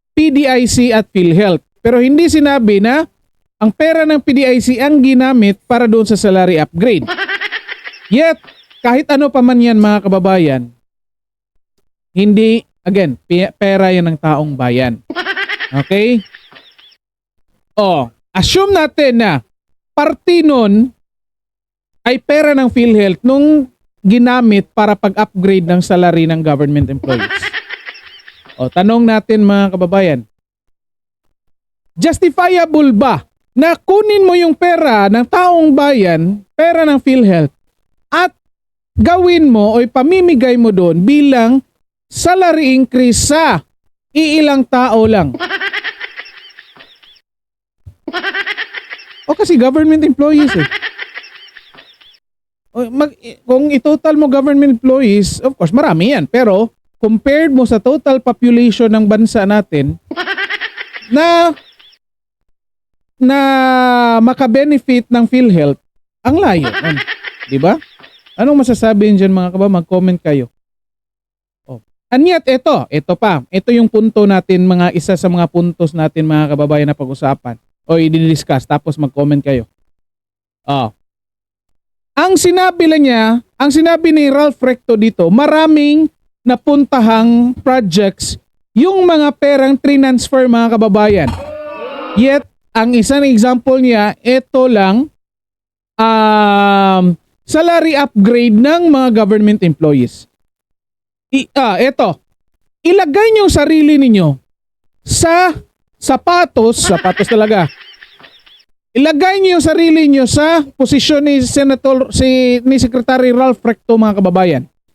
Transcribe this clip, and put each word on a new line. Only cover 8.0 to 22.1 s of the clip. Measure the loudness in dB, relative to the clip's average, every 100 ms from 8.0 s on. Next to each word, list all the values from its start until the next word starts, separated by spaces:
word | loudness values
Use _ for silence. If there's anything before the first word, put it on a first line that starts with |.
| -4
Yet, | 0 0 -2 -10 -20 _ _
kahit | -2 -2 0
ano | -2 0
pa | 2
man | 2 2
yan, | 2 2
mga | 2 0 0
kababayan, | -2 0 0 0 -2 -8 _ _ _ _ _ _ _ _ _ _ _ _ _ _ -2
hindi, | 0 2 2 0 -4 _ -4
again, | -2 -2 -4 -4
pi-, | -4 -4 -4
pera | -2 0 0
yan | 0 -2
ng | -2
taong | -2 -2 -4 -4
bayan. | -4 -2 -2 -6 -10 -10 -8 -8 -8 -10 -8 -6
Okay? | -4 -2 0 -2 -4 -20 _ -20 _ _ _ _ _ _ _ _ _ _ _ -4
Oh, | -2 -2 -4 _ _
assume | -6 -2 0 0
natin | 0 -2 0 0 2
na | 0 -2 -8 _ _ _ _
parte | -4 -2 -2 0 2
nun | 2 2 2 2 0 -4 _ _ _ _ _ _ _ _ _ _
ay | -6